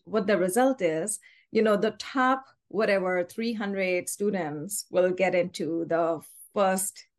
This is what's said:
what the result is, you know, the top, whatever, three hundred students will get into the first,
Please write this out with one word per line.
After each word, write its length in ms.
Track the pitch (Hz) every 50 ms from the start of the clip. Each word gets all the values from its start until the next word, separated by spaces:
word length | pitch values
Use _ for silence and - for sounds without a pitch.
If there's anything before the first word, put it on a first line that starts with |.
| -
what 220 | 175 185 220 196
the 120 | 208 208 170
result 420 | 180 185 180 240 254 269 262 -
is, 380 | 185 160 156 160 170 220 - - - - _ _ _ _
you 100 | - 220
know, 160 | 214 220 208
the 140 | 196 208 220 214 -
top, 480 | - - - 269 254 254 269 262 - - _ _ _ -
whatever, 540 | - 196 220 208 196 196 185 185 185 180 175
three 280 | 175 - - 226 233
hundred 560 | 233 208 208 202 196 196 190 185 180 180 170 -
students 800 | - - 202 208 202 185 165 147 147 151 147 202 - - - -
will 200 | - 185 180 185
get 240 | 180 185 190 180 170
into 500 | 180 175 180 - - 185 - 165 165 165
the 360 | 151 165 165 170 160 165 151 - - - - - - -
first, 500 | 208 202 190 190 190 190 - - - - _ _